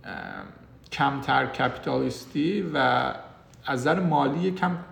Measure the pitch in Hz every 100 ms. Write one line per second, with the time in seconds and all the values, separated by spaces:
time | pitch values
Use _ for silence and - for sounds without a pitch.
0 | - 87 90 95 101 - - - - -
1 | 139 139 127 135 127 - 131 - - 131
2 | 131 123 - 147 156 208 180 147 131 123
3 | 131 - - - - - - 135 131 175
4 | 180 151 139 151 185 185 180 175 -